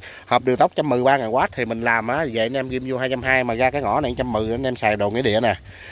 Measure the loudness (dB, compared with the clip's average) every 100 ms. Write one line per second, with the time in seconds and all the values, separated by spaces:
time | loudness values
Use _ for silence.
0 | -4 -18 0 0 2 2 2 2 0 2
1 | 4 2 2 0 0 -2 -4 -2 0 0
2 | 0 -2 -2 -2 -2 -2 -4 -6 -4 -4
3 | -2 -2 2 2 2 2 0 0 0 0
4 | 0 -2 -2 -2 -2 -2 -4 0 0 0
5 | 0 2 2 2 2 0 -6 -20 -16